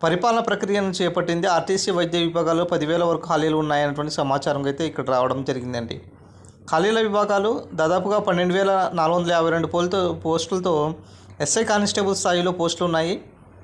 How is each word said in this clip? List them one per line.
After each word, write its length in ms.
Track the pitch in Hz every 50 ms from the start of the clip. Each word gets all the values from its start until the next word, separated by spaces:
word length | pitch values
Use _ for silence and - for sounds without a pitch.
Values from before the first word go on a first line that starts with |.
| -
పరిపాలన 360 | 165 170 180 180 240 226 233
ప్రక్రియను 480 | 226 226 208 202 220 190 202 202 196 196
చేపట్టింది. 600 | 180 - 190 175 175 180 170 160 170 170 170 196
ఆర్టీసీ, 440 | 175 165 160 - 190 180 - -
వైద్య 280 | 190 175 175 165 170 175
విభాగాల్లో 460 | 170 165 165 170 170 160 165 165 175
పదివేల 380 | 175 175 160 151 151 165 170 175
వరకు 240 | 170 165 156 160 165
ఖాళీలు 280 | 170 156 151 160 156
ఉన్నాయన్నటువంటి 580 | 156 156 151 147 147 147 147 143 147 147 151 151
సమాచారం 520 | - 151 139 135 139 139 160 143 143 139
అయితే 220 | 139 139 139 165 156
ఇక్కడ 220 | 143 - 135 135
రావడం 340 | 131 127 127 127 131 135 135
జరిగిందండి. 580 | 135 135 127 123 123 123 120 120 113 - - - - - - - - - - - - - - - -
ఖాళీల 300 | - 160 175 208 226 226
విభాగాలు 640 | 226 214 202 208 208 202 208 202 196 214 247 285 - - -
దాదాపుగా 460 | 165 160 160 175 185 180 202 202 214
పన్నెండు 340 | 202 208 180 175 180 180 175
వేల 380 | 190 196 196 196 190 185 - -
నాలుగు 240 | 175 160 160 170 175
వందల 140 | 175 170
యాభై 180 | 175 170 160 165
రెండు 180 | 160 165 165 156
పోల్తో-, 460 | 160 170 175 175 196 196 185 175 165
పోస్టులతో 840 | 165 - 160 160 165 165 - 196 185 180 185 170 151 147 156 160 - - - - - - - - -
ఎస్ఐ 220 | 147 143 - 220 226
కానిస్టేబుల్ 520 | 220 214 208 208 202 - 214 202 190 196
స్థాయిలో 360 | 190 - 190 180 175 175 185
పోస్టులు 340 | 180 180 170 170 170 - 180
ఉన్నాయి. 360 | 175 165 160 160 170 202 - - - - - - - - -